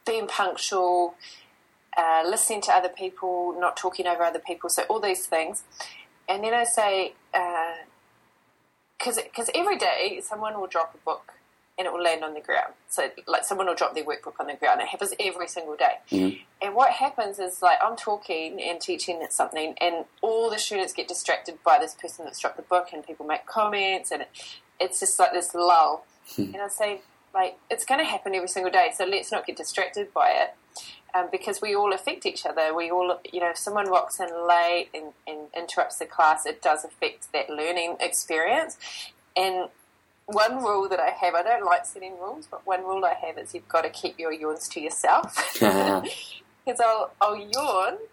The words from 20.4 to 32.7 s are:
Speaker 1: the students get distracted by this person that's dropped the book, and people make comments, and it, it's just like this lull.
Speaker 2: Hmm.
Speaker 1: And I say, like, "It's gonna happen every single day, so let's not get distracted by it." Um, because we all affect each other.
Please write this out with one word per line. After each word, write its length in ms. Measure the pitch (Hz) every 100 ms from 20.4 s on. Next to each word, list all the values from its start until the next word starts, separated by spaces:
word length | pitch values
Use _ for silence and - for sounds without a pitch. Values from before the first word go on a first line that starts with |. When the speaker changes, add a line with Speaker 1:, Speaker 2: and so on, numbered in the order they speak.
| 226
Speaker 1:
the 80 | 214
students 340 | - 208 185
get 160 | - -
distracted 540 | - - 160 - 160
by 140 | - 151
this 160 | 160
person 320 | - 170 - 160
that's 120 | -
dropped 200 | - -
the 40 |
book, 260 | - 180 180
and 120 | 156
people 200 | 151 - 151
make 200 | 156 -
comments, 640 | 226 208 202 190 185 -
and 120 | 156
it, 60 | - - - - _ _
it's 220 | 180 -
just 180 | 190 -
like 140 | 180
this 220 | 180 175
lull. 500 | 175 175 165 151 156 - _ - -
Speaker 2:
Hmm. 60 | 190
Speaker 1:
And 20 | 190
I 100 | 202
say, 320 | - 214 196 - _ _
like, 260 | 190 185 - _
"It's 160 | 226 -
gonna 180 | 269
happen 300 | 320 196 202
every 140 | 190 180
single 220 | 196 185
day, 220 | 185 175
so 120 | - 185
let's 260 | 196 -
not 140 | 202 -
get 100 | -
distracted 560 | 160 - 185 208 202
by 180 | 165 143
it." 240 | - - - _ - - - -
Um, 140 | - 175
because 280 | 190 - 196
we 120 | 208
all 180 | 202 208
affect 320 | 190 - - 196
each 180 | -
other. 300 | 156 165 156